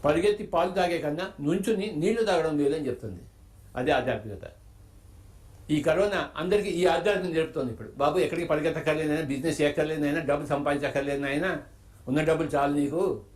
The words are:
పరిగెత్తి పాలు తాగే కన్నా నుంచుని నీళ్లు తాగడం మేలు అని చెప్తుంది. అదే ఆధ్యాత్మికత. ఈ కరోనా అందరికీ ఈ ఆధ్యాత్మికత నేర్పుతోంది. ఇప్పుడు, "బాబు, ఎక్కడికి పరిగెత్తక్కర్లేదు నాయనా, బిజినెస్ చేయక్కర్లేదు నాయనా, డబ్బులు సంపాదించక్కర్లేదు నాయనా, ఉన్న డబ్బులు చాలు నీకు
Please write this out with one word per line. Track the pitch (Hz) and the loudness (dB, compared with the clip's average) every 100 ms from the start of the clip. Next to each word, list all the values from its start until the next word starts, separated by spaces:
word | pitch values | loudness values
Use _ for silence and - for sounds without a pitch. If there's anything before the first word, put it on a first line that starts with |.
పరిగెత్తి | 147 160 202 208 180 | 2 4 2 0 0
పాలు | 165 180 | 0 0
తాగే | 185 175 170 | 0 0 0
కన్నా | 147 151 190 - | -2 -4 -6 -4
నుంచుని | 147 185 214 202 208 147 | -2 0 0 0 -2 0
నీళ్లు | 185 226 | 0 2
తాగడం | 214 175 160 147 | 2 2 2 2
మేలు | 143 | 2
అని | 156 135 | 0 -2
చెప్తుంది. | 120 113 87 - - - - - 123 | -6 -8 -12 -16 -20 -20 -20 -12 -4
అదే | 131 | 0
ఆధ్యాత్మికత. | 135 123 110 107 98 - - - - - - - - - - - - - | 2 0 -4 -8 -12 -14 -18 -20 -20 -20 -20 -20 -20 -20 -20 -20 -20 -2
ఈ | 151 | 0
కరోనా | - 160 202 185 - - | 2 2 2 0 -4 -6
అందరికీ | 175 208 208 | 0 0 2
ఈ | 170 180 | 2 2
ఆధ్యాత్మికత | 165 202 190 180 | 4 2 0 0
నేర్పుతోంది. | 160 156 - 127 | -2 -2 -2 -4
ఇప్పుడు, | - 110 - | -6 -12 0
"బాబు, | 143 170 | 2 2
ఎక్కడికి | 151 170 165 | 0 0 0
పరిగెత్తక్కర్లేదు | 165 160 156 156 156 156 | 0 0 0 0 0 0
నాయనా, | 147 147 | -2 -2
బిజినెస్ | 135 156 147 | -2 -2 2
చేయక్కర్లేదు | 147 151 151 156 | 2 2 -2 0
నాయనా, | 147 156 | 0 0
డబ్బులు | 143 147 147 | 0 -2 0
సంపాదించక్కర్లేదు | 143 143 143 139 139 139 139 | -2 0 0 0 -2 -2 -2
నాయనా, | 139 143 185 151 - - - - - | -2 0 -2 -4 -8 -20 -20 -14 -2
ఉన్న | 143 | 2
డబ్బులు | 156 156 - | 4 2 2
చాలు | 143 143 | 2 2
నీకు | 147 143 160 196 104 - | 2 0 0 0 -2 -10